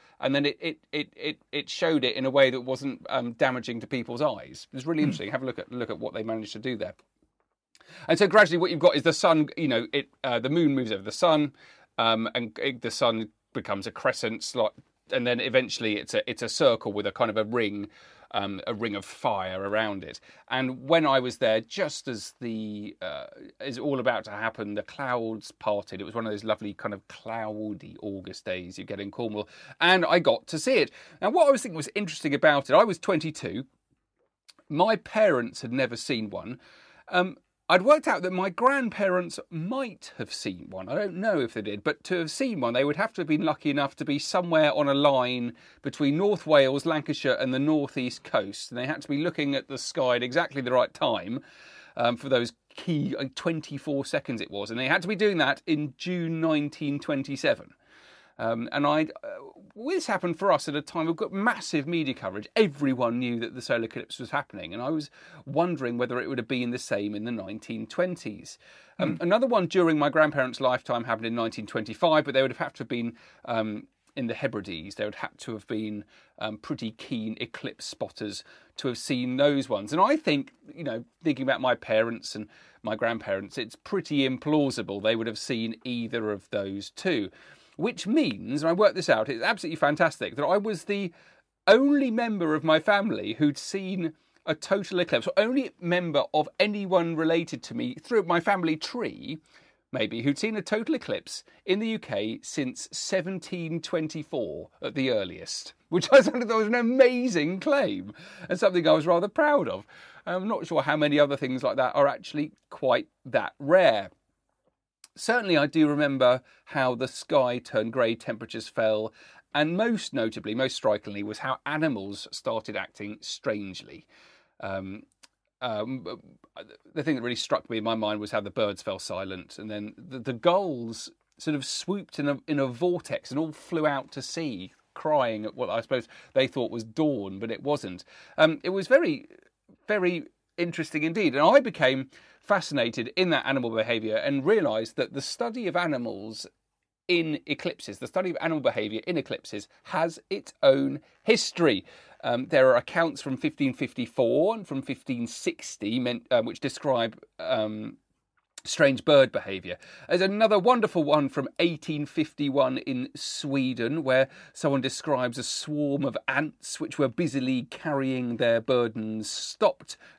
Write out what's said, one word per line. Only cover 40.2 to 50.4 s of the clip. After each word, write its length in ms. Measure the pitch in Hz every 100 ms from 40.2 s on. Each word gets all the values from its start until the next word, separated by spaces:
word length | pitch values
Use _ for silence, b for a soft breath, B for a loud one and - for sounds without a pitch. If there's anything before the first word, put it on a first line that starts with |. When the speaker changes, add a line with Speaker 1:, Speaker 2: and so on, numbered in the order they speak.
| 113
Speaker 1:
seen 360 | - - 90 -
one. 180 | 92 95
I 60 | 151
don't 220 | 208 170
know 220 | 220 180
if 140 | 120
they 80 | -
did, 220 | 104 104
but 200 | 156 - -
to 100 | 180
have 140 | 156
seen 300 | - 269 196
one, 120 | 120
they 100 | 120
would 120 | 143 151
have 180 | 220
to 80 | -
have 60 | 156
been 180 | 151 160
lucky 240 | 147 151
enough 260 | 143 139 -
to 80 | 151
be 120 | 143
somewhere 560 | - 185 175 160 151
on 140 | 143 143
a 80 | 139
line 580 | 143 135 123 123 120 117 b b
between 340 | 147 - 143 147
North 300 | 202 202 -
Wales, 400 | 151 135 139 160
Lancashire, 480 | 156 143 147 139 123
and 140 | 131
the 60 | 131
North 360 | 143 156 139 -
East 280 | 123 -
Coast. 480 | - 123 101 101 -
And 60 | 120
they 80 | 131
had 160 | 151
to 40 | -
be 120 | 143
looking 340 | 170 165 143
at 140 | 139 -
the 100 | 135
sky 380 | - - 131 123
at 80 |
exactly 400 | 123 139